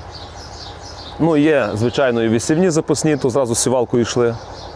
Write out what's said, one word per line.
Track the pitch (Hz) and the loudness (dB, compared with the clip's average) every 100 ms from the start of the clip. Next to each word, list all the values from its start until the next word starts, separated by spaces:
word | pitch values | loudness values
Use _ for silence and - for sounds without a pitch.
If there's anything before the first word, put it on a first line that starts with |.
| - - - - - - - - - - - - | -16 -16 -16 -16 -16 -16 -16 -16 -16 -16 -12 -2
Ну, | 160 151 | 2 4
є, | 151 143 104 | 4 4 2
звичайно, | 104 120 143 131 117 | 0 0 2 2 2
і | 113 | 2
висівні | 113 - 156 185 | 2 2 2 2
запасні, | 156 156 143 156 143 | 2 0 0 2 2
то | 135 | 2
зразу | 131 120 | 0 0
сівалкою | 117 123 127 117 123 | 0 2 2 2 2
йшли. | 113 127 120 117 - - - | 2 2 0 0 -10 -16 -16